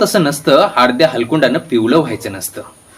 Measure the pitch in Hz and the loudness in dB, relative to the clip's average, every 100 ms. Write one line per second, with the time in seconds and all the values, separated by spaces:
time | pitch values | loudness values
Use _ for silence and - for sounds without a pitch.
0 | 208 208 143 147 - 143 202 123 123 123 | 2 0 0 -2 2 4 4 2 0 2
1 | - 120 113 156 127 156 - 120 113 160 | 0 0 -2 0 0 0 -2 -2 2 2
2 | 131 104 107 95 - 104 - - _ | 0 -4 -8 -10 -12 -14 -18 -20 _